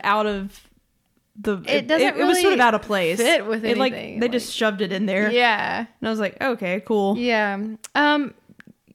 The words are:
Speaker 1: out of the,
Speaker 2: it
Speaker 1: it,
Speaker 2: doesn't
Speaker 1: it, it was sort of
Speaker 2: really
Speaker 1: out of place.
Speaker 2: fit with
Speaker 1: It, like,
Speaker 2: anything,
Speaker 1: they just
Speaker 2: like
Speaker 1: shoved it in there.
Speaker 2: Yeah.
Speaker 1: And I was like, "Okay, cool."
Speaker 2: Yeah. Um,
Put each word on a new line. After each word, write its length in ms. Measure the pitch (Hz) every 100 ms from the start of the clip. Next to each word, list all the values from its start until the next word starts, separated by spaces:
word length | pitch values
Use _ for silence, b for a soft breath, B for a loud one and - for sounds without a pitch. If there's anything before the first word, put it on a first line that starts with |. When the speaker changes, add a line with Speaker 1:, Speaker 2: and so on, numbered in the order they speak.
Speaker 1:
out 220 | - 208 214
of 340 | 202 196 - _ _ _ _ _ _ _ -
the, 180 | 208 202 -
Speaker 2:
it 20 |
Speaker 1:
it, 180 | 254 240
Speaker 2:
doesn't 180 | 320 277
Speaker 1:
it, 100 | 294
it 80 |
was 120 | - 359
sort 120 | 359
of 60 | 370
Speaker 2:
really 20 |
Speaker 1:
out 140 | 247
of 80 | 220
place. 340 | - 202 170 190
Speaker 2:
fit 260 | 233 330
with 200 | 202 226
Speaker 1:
It, 120 | 220 233
like, 160 | 262
Speaker 2:
anything, 280 | - - -
Speaker 1:
they 80 | 240
just 180 | 240 233
Speaker 2:
like 40 |
Speaker 1:
shoved 260 | - 220 196
it 100 | 202
in 140 | 190 202
there. 260 | 190 214
Speaker 2:
Yeah. 460 | 240 240 208 214 180
Speaker 1:
And 260 | 226 _ 214
I 20 |
was 120 | 220
like, 200 | 202 -
"Okay, 400 | 269 233 185 185 -
cool." 320 | 214 196 220
Speaker 2:
Yeah. 400 | 240 226 208 196 214 220 - 285
Um, 380 | 294 294 269 - _ - - - _